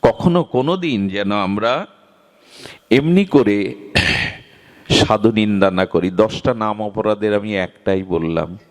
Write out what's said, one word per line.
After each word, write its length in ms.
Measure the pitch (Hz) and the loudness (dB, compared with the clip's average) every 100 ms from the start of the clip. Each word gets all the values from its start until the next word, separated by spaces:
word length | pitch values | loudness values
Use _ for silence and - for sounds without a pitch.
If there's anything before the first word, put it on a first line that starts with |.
কখনো 420 | 156 - 175 170 | 2 2 2 2
কোনো 320 | 160 - 135 185 | 0 -2 0 -2
দিন 320 | 175 117 98 | -2 -2 -2
যেন 240 | 95 98 | -2 -2
আমরা 540 | 104 95 101 110 135 202 _ _ _ _ _ _ - - - _ | -2 -2 -2 0 -2 -4 _ _ _ _ _ _ -20 -20 -20 _
এমনি 340 | 120 151 180 | 2 4 2
করে 500 | 196 147 110 104 98 - - - - - - - - - - - - | 4 4 4 2 -2 -6 -4 -2 -2 -2 -4 -8 -20 -20 -20 -20 -2
সাধু 440 | 151 - 110 110 | 0 2 2 2
নিন্দা 380 | 110 107 101 95 | 2 0 2 2
না 160 | 92 92 | 2 0
করি। 240 | 85 90 | 0 -2
দশটা 440 | 90 110 - 147 | 0 0 0 -4
নাম 280 | 117 107 107 | -2 -2 -4
অপরাধের 520 | 107 101 104 104 107 | -6 -4 -2 -2 0
আমি 220 | 104 104 101 | -2 -2 -4
একটাই 460 | 90 - - 95 | -4 -6 -2 -2
বললাম। 560 | 95 85 82 82 78 92 _ | -2 -2 -2 -4 -4 -8 _